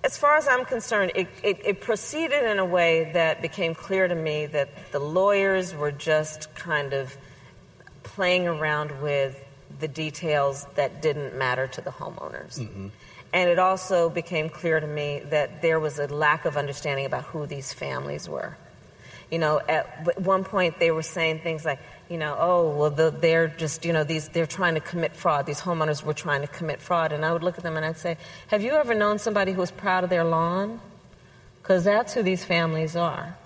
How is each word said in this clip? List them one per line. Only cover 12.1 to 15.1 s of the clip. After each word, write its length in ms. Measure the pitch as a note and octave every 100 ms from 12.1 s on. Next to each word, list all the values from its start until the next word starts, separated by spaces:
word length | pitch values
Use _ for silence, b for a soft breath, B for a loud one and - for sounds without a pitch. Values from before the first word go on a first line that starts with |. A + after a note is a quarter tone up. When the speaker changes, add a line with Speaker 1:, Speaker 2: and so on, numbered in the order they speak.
| D#3+ - - - -
Speaker 2:
Mm-hmm. 280 | A2 F#2+ G2 B B B B
Speaker 1:
And 180 | F3+ F3+
it 80 | F3
also 500 | F#3 F#3+ - F#3 E3
became 400 | E3+ - E3+ D#3
clear 300 | - E3+ D#3
to 80 | D3+
me 360 | D3+ D3